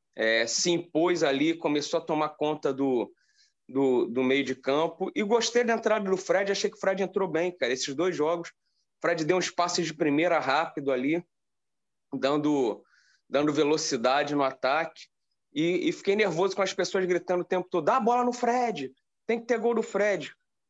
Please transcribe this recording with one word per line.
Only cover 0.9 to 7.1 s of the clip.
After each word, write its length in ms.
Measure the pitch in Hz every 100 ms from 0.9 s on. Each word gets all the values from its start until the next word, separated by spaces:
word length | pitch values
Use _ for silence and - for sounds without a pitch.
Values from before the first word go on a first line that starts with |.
| 156 180 170
ali, 340 | 151 135 156 165
começou 440 | 165 147 139 165
a 40 |
tomar 260 | 160 156 151
conta 440 | - 151 151 151
do, 380 | 135 139 123 101 - _ _ _ _ -
do, 360 | 131 135 123 110
do 160 | 120
meio 200 | 127 139
de 120 | 135 131
campo. 560 | - 143 165 - 190 196
E 60 |
gostei 420 | 202 233 226 240
da 100 | 233
entrada 360 | 226 226 214 190
do 80 | 185
Fred, 340 | - 180 196
achei 180 | 196 202
que 80 | -
o 20 |
Fred 240 | 190 190
entrou 240 | 190